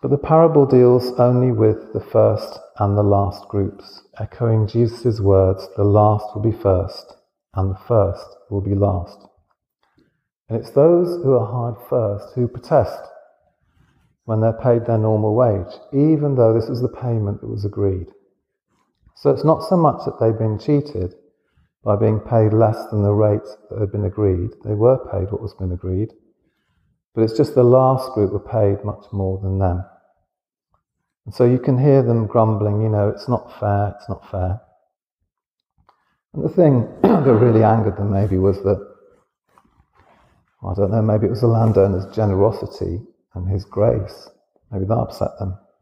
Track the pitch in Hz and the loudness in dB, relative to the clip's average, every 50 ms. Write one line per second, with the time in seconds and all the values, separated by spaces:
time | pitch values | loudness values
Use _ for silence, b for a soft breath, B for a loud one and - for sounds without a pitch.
0 | - 131 135 139 - - 156 160 165 165 156 147 139 131 135 127 123 123 123 127 | -2 -2 -2 -2 0 2 4 4 4 6 6 4 4 6 6 6 6 6 6 4
1 | 117 123 123 - 123 123 123 123 127 127 120 107 107 110 110 - - - - 113 | 2 -2 0 2 2 2 4 2 2 0 2 2 2 2 2 0 -6 -10 -10 -10
2 | - - - 110 107 107 107 107 - - - - - - _ - 104 101 101 104 | -10 -2 0 2 2 2 2 -2 -6 -12 -16 -20 -20 -20 _ -4 -2 0 0 0
3 | 104 101 101 98 101 98 95 - - - - 101 98 98 - - - - - - | 2 2 2 2 0 -2 -6 -10 -16 -8 -4 -4 -4 -4 -6 -12 -20 -20 -20 -20
4 | _ _ _ - 107 - - - 120 113 113 110 107 101 - 117 120 113 113 - | _ _ _ -14 -14 -14 -8 -6 -2 0 0 0 0 0 0 0 0 0 -2 -4
5 | - 127 110 110 98 98 98 95 95 92 92 - - - - - 101 104 101 107 | -4 -2 -2 0 2 4 4 4 4 4 2 -2 -6 -16 -6 -2 0 4 4 4
6 | 104 107 107 104 - - - 107 104 113 104 - - 101 95 90 90 95 - - | 4 4 2 0 -4 -8 -10 -4 -4 -4 -4 0 0 0 0 0 -2 -6 -10 -18
7 | - - - _ _ _ _ _ _ _ _ - 95 98 98 - - - 123 110 | -20 -20 -20 _ _ _ _ _ _ _ _ -4 -4 -4 -4 -8 -6 -2 0 0
8 | 98 98 95 - - - - _ _ _ 104 101 98 101 104 101 101 101 95 95 | 0 0 -2 -8 -14 -20 -20 _ _ _ -8 -6 -4 -2 -2 0 0 0 0 -4
9 | 85 - - - - - _ _ _ _ _ _ _ _ _ _ _ _ _ _ | -6 -10 -16 -20 -20 -20 _ _ _ _ _ _ _ _ _ _ _ _ _ _
10 | _ _ _ _ _ _ _ _ _ _ 113 113 110 - - 135 143 165 175 170 | _ _ _ _ _ _ _ _ _ _ -8 -8 -8 -2 2 4 4 6 4 4
11 | 180 175 175 175 - 135 135 120 110 107 117 123 120 120 117 - - - 127 127 | 2 0 -4 -4 0 0 2 2 0 -2 -6 -6 -6 -6 -8 -10 -8 -4 -2 -2
12 | 113 101 101 101 - - - 127 123 113 - - - - 165 143 107 - - - | -2 -2 -4 -6 -10 -12 -4 -4 -4 -4 -4 -10 -6 0 2 2 2 0 -4 -12
13 | - - - - - _ _ _ _ _ _ _ _ _ _ _ _ _ _ _ | -16 -20 -20 -20 -20 _ _ _ _ _ _ _ _ _ _ _ _ _ _ _
14 | _ _ _ _ _ - 113 110 110 113 113 - - 127 120 120 110 - 117 110 | _ _ _ _ _ -4 -2 0 0 0 0 0 2 2 2 2 2 0 0 0
15 | 107 110 110 107 107 107 107 117 127 117 104 95 90 - - - - - - 139 | 2 2 0 0 0 0 2 2 2 2 2 -2 -4 -8 -14 -20 -20 -6 -2 0
16 | 147 156 160 143 147 143 139 127 117 113 113 117 110 - 135 117 123 120 - - | 2 2 2 0 0 -2 2 2 4 4 4 2 0 -4 -6 -4 -4 -6 -6 -6
17 | - 120 117 113 104 101 107 - 110 110 110 107 101 101 101 104 101 98 95 92 | -6 -4 -2 -2 -2 -4 -6 -8 -10 -10 -10 -6 -8 -8 -6 -4 -2 -2 -2 -4
18 | 87 - _ _ _ _ _ _ _ _ _ _ _ _ _ _ _ _ _ _ | -8 -12 _ _ _ _ _ _ _ _ _ _ _ _ _ _ _ _ _ _
19 | _ _ _ _ - 143 135 - - 151 160 - - - 190 180 165 147 139 - | _ _ _ _ -2 0 0 2 2 0 0 0 0 0 0 2 2 2 0 0
20 | - 139 - - 113 113 113 110 110 110 107 104 - - 147 143 139 - - 95 | -8 -10 -4 0 0 0 0 0 -2 -4 -4 -4 -2 0 0 0 0 -4 -6 -6
21 | 92 90 - _ _ _ _ _ _ _ _ _ _ _ _ _ _ 107 104 104 | -6 -6 -8 _ _ _ _ _ _ _ _ _ _ _ _ _ _ -2 0 2
22 | 110 110 107 107 - - 120 113 110 107 107 110 113 107 110 - - - - 107 | 2 0 0 -2 -4 -2 0 2 2 4 4 4 2 2 0 -2 -8 -6 -2 0
23 | 101 101 104 104 110 107 104 - - - - _ _ _ - 104 107 98 98 104 | 0 2 2 2 2 2 0 -2 -4 -10 -20 _ _ _ -6 -6 -6 -4 -4 -4
24 | 104 95 95 - 107 101 92 90 90 110 - _ - 107 107 104 107 123 131 127 | -6 -4 -2 0 0 0 0 0 -4 -6 -10 _ -8 -8 -4 2 2 2 2 2
25 | - - 92 95 95 95 104 - 113 98 - - 95 92 90 90 - 92 92 92 | -2 -8 -6 -6 -6 -6 -8 -8 -10 -12 -12 -8 -8 -6 -6 -6 -6 -6 -4 -4
26 | 107 110 - _ _ _ _ _ _ _ _ _ _ _ _ _ _ _ _ _ | -6 -6 -10 _ _ _ _ _ _ _ _ _ _ _ _ _ _ _ _ _
27 | _ _ _ 113 113 110 110 - 147 143 - 131 120 120 123 131 131 131 135 127 | _ _ _ -2 0 0 2 -2 -2 0 2 2 4 4 4 4 4 4 0 0
28 | - - - 110 104 92 101 101 - - - 113 110 101 98 - - 104 104 - | -4 -8 -4 -2 -2 -2 -2 -6 -8 -6 -2 0 0 0 0 -2 -6 -10 -10 -10
29 | - _ - 101 95 95 95 98 101 95 95 95 98 92 87 90 92 - _ _ | -14 _ -8 -6 -4 -4 -4 -6 -6 -4 -2 -2 -2 -2 -2 -4 -8 -12 _ _
30 | _ _ _ _ _ _ _ _ _ _ _ _ _ _ _ _ _ _ _ _ | _ _ _ _ _ _ _ _ _ _ _ _ _ _ _ _ _ _ _ _
31 | _ _ _ _ _ - - - 127 120 127 127 - - 131 127 135 147 139 139 | _ _ _ _ _ -20 -4 0 2 2 2 2 0 -2 0 2 4 4 4 4
32 | 127 117 117 117 110 104 - 120 113 110 110 101 104 107 104 107 110 110 107 104 | 4 2 0 0 -2 0 2 2 2 2 2 0 -2 -2 0 0 0 0 0 0
33 | 101 104 - - - - 123 113 - - - - - 104 101 101 104 101 98 - | 0 -2 -2 -6 -6 -4 -4 -4 -4 -10 -12 -6 -4 -2 0 0 -2 -4 -6 -10
34 | - - 98 - _ - - 98 90 92 95 110 _ _ _ _ _ _ _ _ | -12 -12 -12 -12 _ -12 -8 -6 -4 -4 -4 -6 _ _ _ _ _ _ _ _
35 | _ _ _ _ _ _ _ _ _ _ _ _ _ _ _ _ _ _ _ _ | _ _ _ _ _ _ _ _ _ _ _ _ _ _ _ _ _ _ _ _
36 | _ _ _ _ _ _ _ 156 - 147 - - 175 151 135 123 110 - - - | _ _ _ _ _ _ _ -6 -6 -4 0 2 4 4 4 2 0 -4 -4 0
37 | - - 226 175 139 135 120 107 117 123 110 110 110 107 110 113 107 104 92 - | 2 2 2 4 4 4 4 4 4 4 4 4 4 4 2 2 0 -2 -4 -4
38 | 101 101 101 98 101 101 92 92 95 98 95 92 - 98 101 - - - - _ | -4 -2 0 0 0 0 0 0 2 0 0 0 0 -2 -2 -2 -4 -18 -20 _
39 | _ _ _ _ _ _ _ _ _ _ _ _ _ _ _ _ _ _ b b | _ _ _ _ _ _ _ _ _ _ _ _ _ _ _ _ _ _ b b
40 | b b b b b b b b b b _ _ - 92 92 98 101 95 107 113 | b b b b b b b b b b _ _ -10 -8 -2 -2 -2 0 0 0
41 | 110 110 107 107 107 - - 104 123 117 113 113 117 110 107 101 98 101 98 90 | 2 2 2 2 0 0 -2 0 0 2 2 2 2 2 4 4 4 2 2 -2
42 | 95 - - - 110 104 95 92 101 113 107 - - - - - - 90 87 101 | -4 -6 -4 -2 0 0 2 2 2 2 0 -2 -10 -12 -10 -8 -8 -6 -6 -8
43 | 117 - _ _ _ _ _ 95 90 92 101 98 92 - - 95 101 120 120 110 | -10 -14 _ _ _ _ _ -8 -6 -4 -4 -4 -6 -6 -2 0 0 2 2 0
44 | 95 - - - - - _ _ _ _ _ _ _ _ 104 98 95 95 110 120 | -4 -8 -14 -20 -20 -20 _ _ _ _ _ _ _ _ -8 -6 -4 -2 -2 -2
45 | 117 - - - - - - - 98 95 92 - _ _ _ _ | -2 -6 -6 -6 -8 -8 -6 -8 -10 -10 -10 -12 _ _ _ _